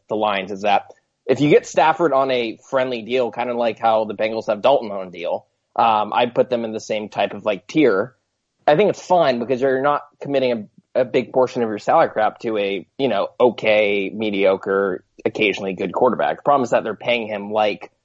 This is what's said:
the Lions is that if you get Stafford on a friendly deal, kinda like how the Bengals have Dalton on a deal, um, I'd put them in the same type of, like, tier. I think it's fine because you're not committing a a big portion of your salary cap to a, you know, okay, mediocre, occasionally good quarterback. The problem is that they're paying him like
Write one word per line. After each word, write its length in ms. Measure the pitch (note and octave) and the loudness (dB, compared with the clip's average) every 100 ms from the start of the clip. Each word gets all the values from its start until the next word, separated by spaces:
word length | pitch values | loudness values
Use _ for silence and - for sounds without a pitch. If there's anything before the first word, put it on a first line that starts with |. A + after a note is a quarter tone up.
| - | -8
the 80 | G#2+ | -2
Lions 360 | G#2+ G2 F#2+ | -2 -2 -4
is 100 | G2 | -4
that 320 | G2+ G2 - - _ _ - | 0 0 -2 -20 _ _ -2
if 140 | C3 | 0
you 80 | D3 | 4
get 180 | G#3 - | 4 2
Stafford 460 | - D#3+ D#3 E3+ | 0 2 2 2
on 180 | C3+ C3+ | 2 2
a 260 | B2+ A2+ G2 - | 0 -2 -8 -4
friendly 320 | C3+ B2+ A#2+ | -2 -2 -4
deal, 300 | G#2+ B2+ A#2 | -2 -2 -2
kinda 220 | - B2 | -4 -4
like 240 | A#2+ A#2 G#2+ | -2 -2 0
how 280 | A#2 A2 G#2+ | 0 2 0
the 100 | G2+ | -2
Bengals 320 | A2 A2+ G#2+ | -4 -4 -4
have 140 | G#2 | 0
Dalton 280 | B2 C#3 A2+ | 2 2 0
on 180 | G2+ F#2 | -8 -10
a 20 | |
deal, 340 | F2 E2+ F#2 _ _ _ - | -8 -6 -6 _ _ _ 0
um, 380 | A#2 G#2+ G#2+ | 2 2 0
I'd 200 | A2+ B2 | -2 -2
put 160 | B2+ A#2+ | 0 -2
them 140 | A#2+ | -2
in 80 | A2+ | -4
the 80 | A2 | -8
same 300 | - A2 G#2 | -6 -6 -6
type 240 | - G2+ | -4 -4
of, 100 | G#2 | -4
like, 240 | F#2+ G2 - | -4 -6 -4
tier. 480 | D#3 C3+ F#2+ B2+ _ _ _ _ _ - | 2 4 4 -2 _ _ _ _ _ 2
I 120 | D3+ | 4
think 140 | G3+ | 2
it's 140 | C#3+ - | 0 0
fine 340 | F3+ D3+ A#2+ | 2 4 0
because 200 | A2+ B2+ | -2 0
you're 220 | C#3 C3 | 0 2
not 220 | C#3+ D3 - - | 0 0 -4 -14
committing 300 | C#3+ C#3 C3 | -4 0 0
a 140 | A#2 G2+ _ _ - | -2 -6 _ _ -2
a 80 | B2 | 0
big 260 | C3+ A2+ | 0 0
portion 320 | B2+ B2 B2+ | 0 0 0
of 60 | A#2 | -2
your 100 | G#2 | -4
salary 300 | - D3+ C#3 | 0 2 2
cap 260 | - G#2+ - | 2 -2 -2
to 180 | A#2 G#2+ | -4 -2
a, 300 | G2+ G2 - - | -2 -4 -8 -4
you 100 | C3+ | -2
know, 220 | G2+ F#2 - | 0 -2 2
okay, 680 | A#2+ G2 - G#2+ G#2 G2+ F#2+ | 2 2 2 4 4 2 -2
mediocre, 960 | G#2 A2 G2+ G2 F#2+ - G2 G2 F2+ _ _ - | -4 -2 2 2 2 0 0 0 -2 _ _ -6
occasionally 480 | - G#2+ F#2 G2 | 0 0 0 -4
good 200 | F#2 F#2+ | -4 -4
quarterback. 440 | - B2 F2+ D2 D#2+ | 2 2 2 -2 -2
The 60 | |
problem 200 | - C#3+ | 2 2
is 80 | A#2+ | 2
that 120 | B2 | 0
they're 120 | G#2+ G2+ | 0 -6
paying 320 | - A#2+ A2 | -2 -2 -2
him 240 | G#2 G2+ | -8 -4
like 400 | G#2+ G#2+ G2 - _ | 0 0 -2 -10 _